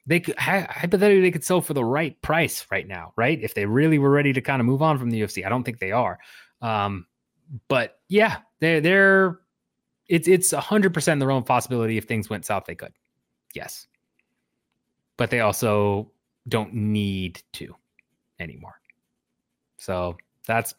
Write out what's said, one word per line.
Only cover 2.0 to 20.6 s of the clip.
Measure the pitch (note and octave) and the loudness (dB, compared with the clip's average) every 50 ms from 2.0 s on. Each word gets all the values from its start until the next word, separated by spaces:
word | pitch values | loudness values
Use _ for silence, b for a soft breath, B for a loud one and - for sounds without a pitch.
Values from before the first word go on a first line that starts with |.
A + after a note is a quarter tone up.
| E3 D3 - _ | -2 -4 -6 _
price | - - D#3 E3 E3 - - - - - | -4 -2 0 2 0 0 -2 -6 -8 -6
right | G2 G2 F2 F#2+ | -6 -6 -6 -8
now, | F#2+ F2+ E2 E2+ - | -10 -12 -14 -8 -4
right? | - A2+ C3 D#3+ D3 | -2 0 0 0 -2
If | G#2 G#2+ - | -4 -6 -4
they | A2 G2+ | -4 -2
really | G2+ A2 B2+ D3+ D#3+ D#3+ D3 | 0 2 2 4 4 4 4
were | C#3 C#3 | 4 4
ready | C#3 C#3+ C#3+ C#3+ C3+ | 4 4 4 2 0
to | C3 | 0
kinda | A#2 - C#3 C3 A#2+ | -2 -2 0 0 2
move | A#2 C3 C3+ | 2 2 2
on | D#3 D#3+ D3+ C3+ | 2 2 0 0
from | B2+ A#2+ | -2 -2
the | A2+ A2 | -2 -2
U | G#2+ | -2
F | G2+ | -4
C. | - - F2+ | -4 -6 -4
I | F#2+ | -2
don't | A2 B2+ B2 | -2 -2 -2
think | B2+ A2+ - | -4 -8 -8
they | - F#2 | -6 -4
are. | G2+ A#2+ A#2+ G2 F2+ B B B B B B B B _ | -2 -2 -2 -2 -4 B B B B B B B B _
Um, | - A#2 A2 G#2+ G2+ G2+ G2+ F#2+ F2+ _ _ _ _ _ _ _ _ - D3+ A2+ - - | -6 -4 -2 -2 -2 -2 -4 -8 -12 _ _ _ _ _ _ _ _ -18 -18 -14 -6 -2
but | C#3 B2+ A#2 A2 - _ _ - | -2 -2 -2 -4 -8 _ _ -2
yeah, | F3+ G#3 G#3+ A3 D3+ - - _ _ _ | 0 2 2 2 0 -4 -10 _ _ _
they're, | D#3 D#3+ E3 D#3 | 0 0 2 2
they're, | D3 F3 F#3 G3 G3 G3 F#3+ F#3+ F#3+ F#3 F3 - _ _ _ _ _ _ _ _ _ _ _ _ _ - | 2 4 4 6 6 6 6 6 4 2 0 -4 _ _ _ _ _ _ _ _ _ _ _ _ _ 0
it's, | - E3+ D3+ E3+ | 0 2 4 4
it's | F#3+ F3+ F3+ - | 4 4 4 2
a | - C#3+ | -2 -2
hundred | C3+ - G#3 G#3+ G3 F#3+ E3+ | -2 0 2 2 2 2 0
percent | E3 C#3+ - D#3+ C#3+ | 0 0 2 2 2
the | C3+ C3 | 2 2
realm | C3+ C3 A#2+ | 0 0 0
of | |
possibility | - C3+ B2 - - B2+ A#2+ A2+ A2 A2+ A2 | 2 0 0 0 0 -2 -2 0 0 0 -2
if | G#2 | -2
things | - A#2+ A2 G2+ - | -2 -4 -4 -4 -4
went | A2 G2+ - | -6 -8 -6
south, | - G#2 G2 - | -4 -4 -4 -6
they | - F2 | -8 -12
could. | - - - - _ _ _ _ _ _ _ _ _ _ - - | -14 -16 -18 -20 _ _ _ _ _ _ _ _ _ _ -20 -16
Yes. | - - - - - - _ _ _ _ _ _ _ _ _ _ _ _ _ _ _ _ _ _ _ _ _ _ _ _ _ _ | -16 -14 -14 -16 -18 -20 _ _ _ _ _ _ _ _ _ _ _ _ _ _ _ _ _ _ _ _ _ _ _ _ _ _
But | - B2 A2 | -4 -4 -2
they | - A#2+ | 0 2
also | A2+ G#2 G2 - - A2+ G#2 G#2 G2+ G2+ G2+ G2+ G#2+ - _ _ _ _ _ _ _ B2 | 2 2 0 0 0 2 2 2 2 2 0 -2 -4 -8 _ _ _ _ _ _ _ -4
don't | A2+ A2+ G#2+ F2+ G2 | -4 -4 -4 -4 -4
need | A#2 G#2 G#2+ G#2+ G#2+ G#2 G2 G2 F#2+ F#2+ F2+ F2 - - _ - | -4 -2 -2 0 0 -2 -2 -4 -4 -6 -8 -10 -12 -18 _ -18
to | - D2+ - - - _ _ _ _ _ _ _ _ _ _ _ - | -16 -16 -16 -18 -20 _ _ _ _ _ _ _ _ _ _ _ -14
anymore. | F2 D#2+ - C#2 - - - _ _ _ _ _ _ _ _ _ _ _ _ _ _ _ _ _ _ _ _ _ | -14 -14 -14 -16 -20 -20 -20 _ _ _ _ _ _ _ _ _ _ _ _ _ _ _ _ _ _ _ _ _
So | - - F#2+ F2+ F2+ F2 F2 - _ _ _ _ - | -10 -6 -4 -4 -4 -6 -8 -10 _ _ _ _ -6
that's | - A2+ A2+ | -4 -2 -2